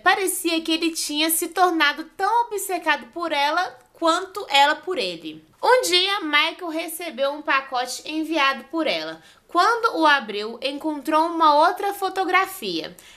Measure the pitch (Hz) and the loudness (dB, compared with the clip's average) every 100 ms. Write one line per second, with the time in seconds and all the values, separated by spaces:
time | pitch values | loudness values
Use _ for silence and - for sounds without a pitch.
0 | 349 403 370 - 330 330 330 320 330 330 | 2 2 0 -2 -2 -2 0 0 0 -2
1 | - 294 320 330 330 359 359 330 294 294 | -6 -2 0 0 -2 2 2 4 2 0
2 | 320 - 392 466 466 403 392 349 320 294 | -10 -4 0 2 0 -4 -4 -4 0 -2
3 | 233 339 339 294 285 330 370 - _ _ | -4 -8 -4 0 0 0 -4 -8 _ _
4 | 330 339 381 415 - 277 285 302 370 339 | 0 0 -2 -12 0 4 4 2 -4 -4
5 | 190 170 160 160 _ _ 403 508 370 359 | -4 -6 -12 -14 _ _ 4 4 4 2
6 | 381 403 311 294 320 349 349 311 339 - | 2 -2 0 2 0 -2 -8 -6 -8 -8
7 | 339 233 277 302 302 269 269 247 254 - | -10 -2 -2 -2 0 0 0 -6 -4 -8
8 | - 311 302 320 269 240 - 330 302 170 | -8 -6 -2 2 2 2 -4 -4 -2 -2
9 | 156 160 - _ _ 339 392 466 440 330 | -6 -12 -18 _ _ 2 2 2 0 2
10 | 311 277 220 202 214 - 277 285 311 294 | 4 2 0 -8 -8 -6 -8 -4 -6 -6
11 | 311 311 330 339 311 294 330 359 403 403 | 0 2 2 4 4 6 4 2 -4 -4
12 | 381 370 370 359 370 - 196 160 165 185 | -4 -2 0 0 0 -6 -6 -6 -8 -16
13 | - | -20